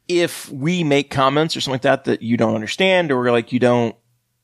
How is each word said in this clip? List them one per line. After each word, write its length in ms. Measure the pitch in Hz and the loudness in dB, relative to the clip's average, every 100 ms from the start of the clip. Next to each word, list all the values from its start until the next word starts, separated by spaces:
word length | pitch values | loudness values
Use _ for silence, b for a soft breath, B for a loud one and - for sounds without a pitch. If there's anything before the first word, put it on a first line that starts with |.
| - | -4
If 440 | 175 170 - - | -2 0 -4 -12
we 320 | 139 151 180 | -4 -2 0
make 260 | 156 143 139 | 2 2 0
comments 480 | 135 135 143 160 - | 0 2 2 -2 -4
or 40 | |
something 120 | - 127 | -6 -2
like 60 | |
that 220 | 139 135 127 | 0 0 0
that 160 | 113 | -4
you 160 | 113 117 | 0 0
don't 160 | 113 | 0
understand 580 | 110 107 - 190 185 165 | -2 -6 -2 2 2 2
or, 200 | 127 123 | 0 2
like, 200 | 120 113 | 0 0
you 60 | 127 | 0
don't 360 | 123 123 117 - _ _ _ _ | 2 2 0 -6 _ _ _ _